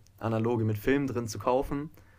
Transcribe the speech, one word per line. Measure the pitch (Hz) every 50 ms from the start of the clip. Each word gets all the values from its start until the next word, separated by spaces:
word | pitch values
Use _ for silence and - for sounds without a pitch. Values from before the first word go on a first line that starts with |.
| - - - -
analoge | - 113 113 113 113 117 123 113 110
mit | 110 107
Filmen | 104 - 131 135 143 143
drin | 131 - 123 117 107
zu | - 104
kaufen. | - 131 123 131 139 - 143 143 147 160 - - - - -